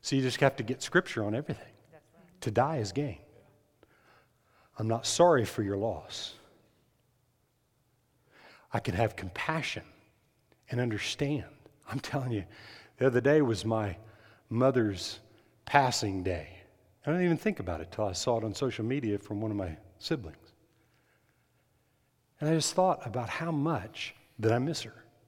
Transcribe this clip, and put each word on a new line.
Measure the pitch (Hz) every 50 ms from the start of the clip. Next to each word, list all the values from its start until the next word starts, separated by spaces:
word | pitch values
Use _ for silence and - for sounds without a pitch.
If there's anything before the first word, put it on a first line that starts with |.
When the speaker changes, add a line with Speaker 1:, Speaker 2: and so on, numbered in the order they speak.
Speaker 1:
So | - - 143
you | 135
just | 131 131 123 -
have | 147 139 -
to | - 117
get | 104 127 -
scripture | - - - 175 185 - - 117 107
on | 104 107
everything. | 120 151 - 107 - - - - _ _ _
Speaker 2:
That's | - - _ _ _
right. | _ - - _ _
Speaker 1:
To | - 117
die | 107 117 127 147 165 143
is | 107 98 -
gain. | 135 147 135 95 - - - - - _ _ _ _ _ _ _ _ - _ _ _ _ _ _ _ _ _ _ _ _ _ _ _ _ _ _ -
I'm | 113 110
not | 113 117 -
sorry | - - - 170 180 165 131 110
for | - - -
your | 107 98 101 98
loss. | 104 113 95 80 - - - - - - - - - - _ _ _ _ _ _ _ _ _ _ _ _ _ _ _ _ _ _ _ _ _ _ _ _ _ _ _ _ _ _ _ _ _ _ _ _ _ - - - - - _ _
I | - 113
can | - - 87
have | 90 117 107 - -
compassion | - 92 87 - - - 160 160 143 - - - - - - - _ _ _ _ _ _ _ _ _ _ _ _ _ -
and | - 120
understand. | 123 120 107 101 - - - - 147 139 151 135 92 - - - - - _ _ _ -
I'm | - 139
telling | - - - 147 127 131
you, | 117 104 90 - - - - - - - - - _ -
the | 123 135
other | 117 123
day | 113 139 147 156
was | 147 123 113 92 90
my | 110 113 110 107 101 87 - - - - - - - - _ _ _
mother's | 110 117 127 135 131 127 113 107 98 90 - - - - - - - - _ _ _ _ _
passing | - - 143 139 127 117 - - 104 95 95 90
day. | 92 90 82 76 - 90 - - - _ _ _ _ _ _ _
I | 147
didn't | 156 180 180
even | 175 165 -
think | - 220 202 -
about | 95 87 82 78
it | 82 -
till | - - 107
I | 101 90
saw | - - 131 120 113
it | 110
on | 110 98
social | - 143 127 110 - 110
media | 113 131 147 131 107 104 98
from | - - 107 101
one | 110 110
of | 107 101
my | 95 87 78 76 - - - _
siblings. | - - 165 143 117 85 - - - - _ _ _ _ _ _ _ _ _ _ _ _ _ _ _ _ _ _ _ _ _ _ _ _ _ _ _ _ _ _ _ _ _ _ _ _ _ _
And | 151 151
I | 160
just | 160 147 - -
thought | - 185 185 165 - -
about | 123 104 123 120 107
how | - - 165 170
much | 165 147 139 160 165 117 90 110 - - - - - - _ _ _ -
that | 110 113
I | 113 123
miss | 127 151 - -
her. | - 113 - - - - _ _ _